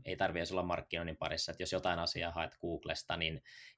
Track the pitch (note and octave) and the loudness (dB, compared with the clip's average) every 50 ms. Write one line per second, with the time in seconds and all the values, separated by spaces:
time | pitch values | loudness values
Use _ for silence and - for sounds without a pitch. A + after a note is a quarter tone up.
0 | - - F#2 E2 G2 F#2 E2 E2+ E2 D#2+ F#2 F#2 F2+ F2+ F2 - - - - E2+ | -6 -4 0 2 4 4 4 2 0 2 2 0 2 2 0 0 0 -2 -2 -2
1 | E2+ E2+ D#2 - D#2+ D#2 D#2+ D#2+ - - E2 - F2+ - F#2 F2+ D#2 F#2 F2 E2+ | -2 -2 -2 -2 -2 -2 0 0 -2 -2 -2 -4 -2 0 0 2 4 4 2 4
2 | E2+ E2+ - - E2+ E2+ D#2+ E2+ E2 D#2+ - _ - E2+ E2 D#2 - E2 D#2 - | 2 0 0 0 -2 0 0 -2 -2 -2 -4 _ -4 -4 -4 -2 -2 -4 -4 -4
3 | - - E2+ E2+ E2 D#2+ D#2+ D2 - - - - - - - | -2 -2 0 2 2 0 0 -2 -8 -14 -18 -18 -18 -18 0